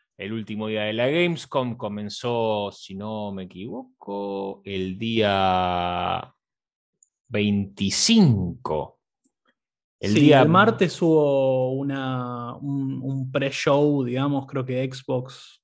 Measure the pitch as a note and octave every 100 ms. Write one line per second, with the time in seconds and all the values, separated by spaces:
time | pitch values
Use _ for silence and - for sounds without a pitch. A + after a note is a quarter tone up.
0 | _ - F#2+ A2+ G#2 G#2+ A2 G#2+ G#2+ A2+
1 | C3 E3 F3 D#3+ - C#3 B2 A2+ G#2+ G#2
2 | G#2 - A#2+ A#2 A2 G#2+ G2+ - - F#2+
3 | G#2+ G#2+ G#2 F#2+ F#2 F2+ G2+ - - _
4 | G2+ G2+ G2+ G2 G2 - G2 G2 F#2 F#2+
5 | A2+ A2+ G#2 G2 F#2+ F#2 F2+ F2 F2 F2
6 | F2+ F2 - _ _ _ _ _ _ _
7 | _ _ - A2 G#2 G2+ F#2+ - G2 -
8 | - A3+ E3 G2 F2 - - D#2 - _
9 | _ _ _ _ _ _ _ _ _ -
10 | G2 B2+ D3 C#3 C#3 F3+ A3 A3 F3 -
11 | E3 D#3 C#3+ C#3 C3 C3 B2+ C3+ C#3 C#3
12 | C3 B2+ B2 A#2+ A#2+ - C#3+ C#3 C3+ C3
13 | C3+ C3+ C3 C#3 C#3 - D3+ C#3+ D3 C#3+
14 | B2 B2+ C#3+ C#3 C3+ C3+ B2+ B2+ C3 -
15 | - B2+ B2+ - - _